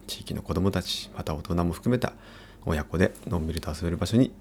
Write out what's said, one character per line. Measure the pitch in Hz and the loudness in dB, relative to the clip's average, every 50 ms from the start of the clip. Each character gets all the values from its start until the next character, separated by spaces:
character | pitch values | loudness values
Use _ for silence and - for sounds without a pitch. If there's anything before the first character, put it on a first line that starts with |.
| - | -12
地 | - - - | -12 -10 -10
域 | - - - | -8 -8 -8
の | - | -6
子 | - - | -4 -2
ど | 85 85 | 0 2
も | 90 98 | 2 4
た | 95 92 | 2 2
ち、 | 90 - - - - - - | -2 -2 -4 -6 -6 -8 -8
ま | - 90 | -6 -4
た | - 80 | -4 -4
大 | 73 | -4
人 | - - 87 87 87 | -2 0 0 2 2
も | 85 | 2
含 | 82 - - 117 | 0 0 2 2
め | 123 120 | 2 2
た | - - - - - - - - - - - - - | 2 -2 -4 -10 -18 -20 -20 -20 -20 -20 -20 -8 -2
親 | - 82 76 76 | 0 0 0 0
子 | - - 87 | -2 4 4
で | 90 - - - - | 4 4 4 -4 -4
の | - - 85 | -2 -2 0
ん | 80 | 0
び | 80 80 | 0 -2
り | 82 | -4
と | - - | -4 -4
遊 | 82 - 90 | -4 -2 -2
べ | 85 | -2
る | 85 | 0
場 | 82 90 | 0 0
所 | - - 117 | 4 6 6
に | 131 - - - | 4 4 2 -10